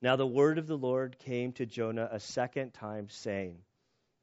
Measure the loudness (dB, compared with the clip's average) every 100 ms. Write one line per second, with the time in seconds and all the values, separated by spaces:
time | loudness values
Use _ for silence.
0 | 2 4 4 6 6 4 -2 -2 0 0
1 | -2 -6 -6 -2 -2 -4 -6 -2 -2 -2
2 | -4 -6 -4 -2 -2 -4 -8 -8 -8 -8
3 | -10 -8 -4 -4 -4 -10 -20 _ _ _
4 | _ _